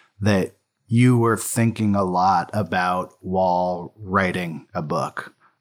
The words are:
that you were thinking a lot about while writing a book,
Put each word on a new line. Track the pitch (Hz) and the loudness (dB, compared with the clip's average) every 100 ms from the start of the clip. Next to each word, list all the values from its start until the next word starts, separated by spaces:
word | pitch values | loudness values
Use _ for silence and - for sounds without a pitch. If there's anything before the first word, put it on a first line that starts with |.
| _ - | _ -4
that | 101 98 - - _ _ - | 2 2 0 -6 _ _ -2
you | 117 123 123 | 4 4 6
were | 117 104 | 4 0
thinking | - - 113 107 107 101 | -2 0 0 2 0 2
a | |
lot | 92 90 92 90 85 | 0 2 2 2 0
about | 104 87 95 90 90 90 _ | -4 -2 -2 0 -2 -6 _
while | 95 92 92 90 90 90 87 - | -6 -2 0 0 -2 -4 -10 -14
writing | 98 98 92 90 87 76 - | -4 0 0 -2 -6 -10 -10
a | 92 | -8
book, | 76 80 69 - - _ _ _ | -4 -4 -4 -8 -16 _ _ _